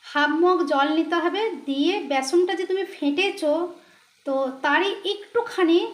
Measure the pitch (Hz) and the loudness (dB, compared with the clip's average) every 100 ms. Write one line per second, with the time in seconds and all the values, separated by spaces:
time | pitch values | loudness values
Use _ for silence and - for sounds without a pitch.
0 | - 294 294 311 349 359 294 285 285 311 | -4 0 0 4 2 2 2 2 2 2
1 | 311 339 349 392 440 349 - 277 311 403 | 0 0 0 -2 -4 -4 -6 0 0 0
2 | 262 269 269 349 359 359 359 370 359 - | -2 -2 2 2 2 0 -2 -2 -4 -4
3 | 285 285 392 - 302 311 349 - - _ | -2 0 0 0 0 0 -2 -8 -20 _
4 | _ _ - 269 269 262 302 294 392 - | _ _ -4 -2 -2 -2 0 2 0 -4
5 | 370 403 - 466 466 - 339 339 440 | -6 -6 -4 -4 -2 0 4 4 2